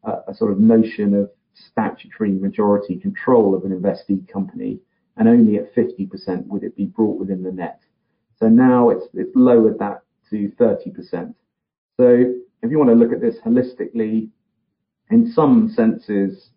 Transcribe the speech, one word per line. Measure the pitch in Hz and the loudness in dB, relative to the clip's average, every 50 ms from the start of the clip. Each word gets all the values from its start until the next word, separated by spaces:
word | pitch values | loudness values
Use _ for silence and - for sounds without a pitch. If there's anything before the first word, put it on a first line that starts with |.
uh, | - 110 - - - | -8 -10 -10 -10 -10
a | - 98 | -16 -6
sort | - 113 104 | -4 -4 -2
of | 98 98 | 0 2
notion | 110 113 113 113 113 - - - 104 101 101 | 4 4 4 4 2 0 -4 -4 -2 0 0
of | 101 101 - _ _ _ _ _ | -2 -2 -4 _ _ _ _ _
statutory | _ _ _ _ 110 107 101 - _ - - - - 110 101 | _ _ _ _ -6 -6 -6 -8 _ -20 -20 -10 -6 -4 -4
majority | 95 95 98 98 - - 104 101 101 101 - - 92 | -4 -4 -4 -6 -4 -2 0 0 0 -2 -2 -8 -12
control | - - 98 - - - - 127 117 104 98 95 | -8 -8 -8 -8 -6 -2 2 2 2 2 2 -2
of | 90 92 | -2 -4
an | 95 | -6
investee | 92 90 92 98 - - - - 98 92 - _ | -8 -4 -4 -4 -4 -6 -6 -6 -6 -6 -6 _
company, | - 98 95 - - - - - - - _ _ _ _ _ _ _ | -10 -10 -10 -10 -10 -12 -10 -10 -10 -12 _ _ _ _ _ _ _
and | - 110 113 | 0 2 4
only | 120 120 113 107 104 101 | 6 6 4 4 2 -2
at | - - _ | -4 -4 _
fifty | 123 101 - - - 95 | -2 -2 -2 -6 -10 -12
percent | 92 - - - 95 92 - - - | -12 -12 -12 -8 -8 -8 -8 -8 -10
would | 101 98 - | -10 -10 -10
it | - - | -10 -8
be | - 101 | -8 -8
brought | 90 - - 110 104 - - | -8 -4 -4 -4 -2 -2 -6
within | 95 95 95 90 92 | -8 -8 -8 -8 -8
the | 92 | -10
net. | 92 92 87 - - _ _ _ _ _ _ _ _ _ _ _ _ _ | -10 -10 -12 -12 -14 _ _ _ _ _ _ _ _ _ _ _ _ _
So | 220 113 | 2 4
now | 113 120 131 127 127 123 120 - | 4 6 6 4 4 4 4 2
it's, | - - - - - | 2 0 -6 -12 -10
it's | - - - - | -10 -10 -2 2
lowered | 131 127 123 120 113 110 107 - - | 4 4 6 6 6 4 2 0 -2
that | 107 101 98 - _ _ _ _ _ _ | -8 -8 -8 -12 _ _ _ _ _ _
to | 107 107 101 98 - _ | -8 -6 -6 -8 -2 _
thirty | 120 110 101 - - - | 0 0 0 -4 -8 -14
percent. | - - - _ - 85 - - - _ _ _ _ _ _ _ _ _ _ _ _ - | -16 -16 -14 _ -10 -10 -10 -12 -16 _ _ _ _ _ _ _ _ _ _ _ _ 2
So | 127 123 123 123 127 123 - - - _ _ _ | 4 4 6 4 4 0 -2 -8 -12 _ _ _
if | - 117 | -6 -2
you | 151 151 | 0 2
want | 143 120 | 4 4
to | 113 | 6
look | 117 117 117 | 4 4 2
at | 123 - | 0 -2
this | - 113 - - _ | -2 -4 -4 -4 _
holistically, | 113 120 127 127 - - - 143 - - 117 110 107 110 110 110 - _ _ _ _ _ _ _ _ _ _ _ _ _ _ _ _ | 0 0 0 0 -2 -8 -12 -12 -10 -6 -6 -4 -2 -4 -4 -6 -8 _ _ _ _ _ _ _ _ _ _ _ _ _ _ _ _
in | 214 240 233 - | 2 2 2 2
some | - 160 151 139 127 113 107 110 - | 0 0 4 4 4 4 2 0 0
senses | - 113 113 - - _ - 104 98 98 95 90 - _ _ _ | 0 0 0 0 -4 _ -6 -2 -2 -2 -4 -6 -12 _ _ _